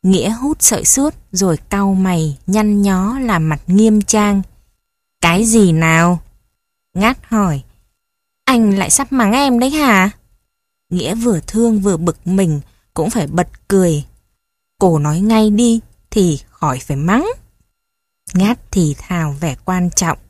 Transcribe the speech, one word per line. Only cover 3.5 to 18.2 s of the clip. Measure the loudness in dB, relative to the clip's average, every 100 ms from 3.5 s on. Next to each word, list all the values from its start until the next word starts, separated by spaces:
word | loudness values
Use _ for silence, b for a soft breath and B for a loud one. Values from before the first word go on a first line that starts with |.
| -4 0
nghiêm | 4 4 2
trang. | 2 0 2 0 -4 _ _ _ _ _ _ _
"Cái | 0 2
gì | 2 4 4
nào?" | 4 2 4 4 0 -6 _ _ _ _ _ _
Ngát | -2 -2 -2 -4
hỏi. | -2 0 -2 -8 _ _ _ _ _ _ _
"Anh | -2 2 2 0
lại | 0
sắp | -2 0
mắng | 0 0
em | 2 2 0
đấy | 0
hả?" | 0 2 2 2 -4 _ _ _ _ _ _ _
Nghĩa | -6 -4
vừa | -2 -2 -2 -2
thương | -2 0 0
vừa | 0 -2
bực | -4 -4 -2
mình, | 0 0 -2 -8 _ _
cũng | -6 -4
phải | -2 -4
bật | -4 -4 -8 _
cười. | 2 2 0 -6 _ _ _ _ _ _ _
"Cô | 0 2
nói | 0 0
ngay | 0 2 2
đi, | 2 2 0 -4 _ _
thì | 0 0 -2 -8
khỏi | _ -6 -6
phải | -6 -4
mắng." | 0 0 -2 -8 _ _ _ _ _ _ _ _